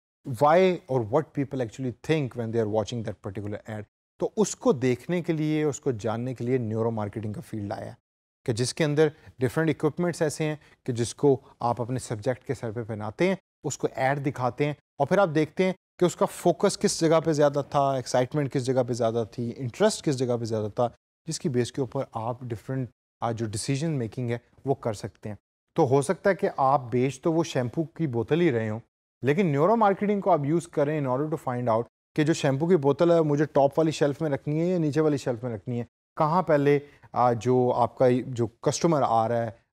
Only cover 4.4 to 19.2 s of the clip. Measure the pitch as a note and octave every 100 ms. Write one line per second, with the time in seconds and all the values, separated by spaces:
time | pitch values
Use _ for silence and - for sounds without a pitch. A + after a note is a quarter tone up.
4.4 | G3+ - B3+ D3 B2+ A#2+ - F3 E3 D#3+
5.4 | D3+ D#3 D3+ C3+ C#3+ A2 A2 A2 B2 B2
6.4 | A#2+ C3 A2 A2 A2+ A2+ G#2 A2 G#2 G#2
7.4 | - A2 G2+ G#2+ A2 A#2 _ _ _ _
8.4 | - A2+ B2 - D#3 D3 D#3 - - -
9.4 | B2+ D#3+ D#3+ - D#3 D#3 F3 - D#3 -
10.4 | D#3 D3+ _ _ - A#2 A#2 - D3 B2+
11.4 | - - A#2+ A#2+ A#2 B2+ - A2 B2+ B2
12.4 | - A#2+ A#2 G#2+ A2 G#2 G#2+ - F3 F#3
13.4 | _ _ D3 - - - C3 C#3+ C#3 B2+
14.4 | B2+ - D3 C#3+ _ - C#3 F#3+ F#3+ D3
15.4 | D3+ - F#3 F3 _ - F3 - G3 -
16.4 | F3 - G3+ - G3+ - E3 D#3+ D#3+ D3
17.4 | D3 C#3+ B2+ D3 C#3 C3+ - B2+ B2+ D3+
18.4 | C#3 C#3+ B2 C3 B2 A#2+ A2+ A#2